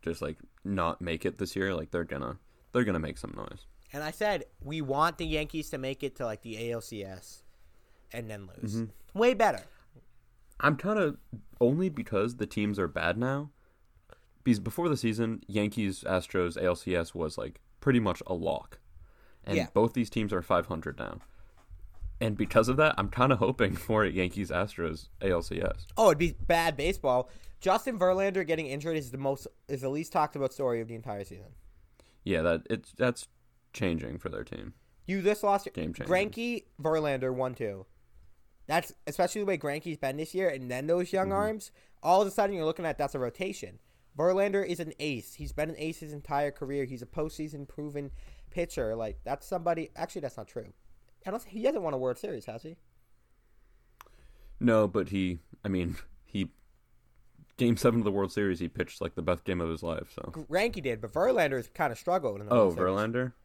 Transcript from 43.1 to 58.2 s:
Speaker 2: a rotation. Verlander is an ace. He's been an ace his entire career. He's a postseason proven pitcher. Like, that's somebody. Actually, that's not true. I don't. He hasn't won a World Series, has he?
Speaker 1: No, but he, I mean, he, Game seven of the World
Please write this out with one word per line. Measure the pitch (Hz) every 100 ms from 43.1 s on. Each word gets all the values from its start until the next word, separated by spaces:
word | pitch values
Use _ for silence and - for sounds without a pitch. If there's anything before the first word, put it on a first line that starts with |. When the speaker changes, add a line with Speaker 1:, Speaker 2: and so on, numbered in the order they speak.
| 139
Speaker 2:
a |
rotation. | 123 - 190 202 92 - _ _ _ 139
Verlander | 165 185 202 196 190
is | 175
an | 160 -
ace. | 151 127 - -
He's | 147
been | - 156
an | 156
ace | 156 165
his | 151
entire | 147 143 143 147
career. | 139 135 139 127
He's | 127
a | 120
postseason | - 156 - 156 147 139
proven | - 147 143 139 - - - -
pitcher. | - 170 - 113 113
Like, | 110 -
that's | - 139 -
somebody. | 180 170 165 160 -
Actually, | 170 196
that's | 139 -
not | 107
true. | - 107 - - - _ - -
I |
don't. | 214
He | - 202 247
hasn't | 285
won | 170
a | 135
World | 127 123
Series, | 208 143 -
has | 113
he? | 160 170 - _ _ - _ _ _ - _ _ _ _ - - - - - -
Speaker 1:
No, | 120 110 104
but | 98 87
he, | 98 92 85 - -
I | 104
mean, | 95 87 - - - _
he, | 101 95 _ _ _ _ _ _ _ - - - -
Game | 120 113
seven | 123 117
of | 104
the |
World | 98